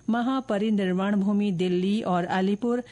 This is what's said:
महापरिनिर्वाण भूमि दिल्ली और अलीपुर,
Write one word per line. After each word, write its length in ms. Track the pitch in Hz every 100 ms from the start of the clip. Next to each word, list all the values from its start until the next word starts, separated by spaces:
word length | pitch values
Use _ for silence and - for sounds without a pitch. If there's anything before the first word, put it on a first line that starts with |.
| -
महापरिनिर्वाण 1080 | 233 240 269 262 202 220 202 185 180 196 208
भूमि 340 | 190 202 208
दिल्ली 520 | 175 185 180 190 208
और 220 | - 180
अलीपुर, 580 | 180 190 190 202 240 240 240